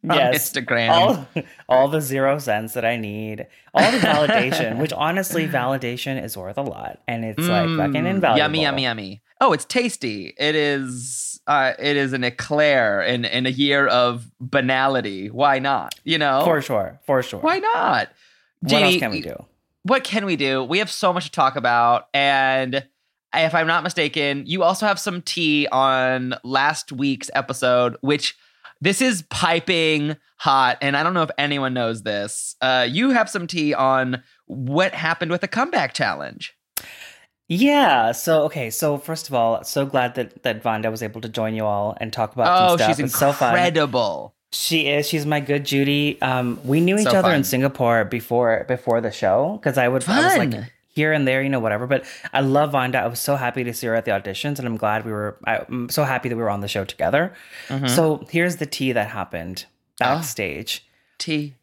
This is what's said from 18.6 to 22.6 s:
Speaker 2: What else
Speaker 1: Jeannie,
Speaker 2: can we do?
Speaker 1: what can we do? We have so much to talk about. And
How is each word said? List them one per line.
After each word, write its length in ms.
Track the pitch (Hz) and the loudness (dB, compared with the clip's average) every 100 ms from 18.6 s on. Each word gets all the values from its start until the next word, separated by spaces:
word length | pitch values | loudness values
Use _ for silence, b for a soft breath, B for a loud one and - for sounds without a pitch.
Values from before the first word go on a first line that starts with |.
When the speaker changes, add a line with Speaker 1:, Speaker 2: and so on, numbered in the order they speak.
Speaker 2:
What 120 | - | 0
else 100 | 226 | 4
Speaker 1:
Jeannie, 160 | 190 180 | 4 2
Speaker 2:
can 120 | 127 | 0
we 100 | 101 | -4
do? 120 | 85 - - _ _ _ | -8 -12 -16 _ _ _
Speaker 1:
what 200 | 180 262 | 0 0
can 220 | 262 214 202 | 0 -4 -2
we 100 | 156 | 0
do? 260 | 139 135 | 0 0
We 160 | 127 175 | 0 -2
have 120 | 214 | -2
so 200 | - 196 | 0 0
much 120 | 180 151 | 0 -4
to 40 | |
talk 260 | - 135 135 | 0 0 2
about. 520 | 120 120 117 120 - | 2 4 4 2 2
And 720 | 143 139 139 135 131 | 0 2 4 2 2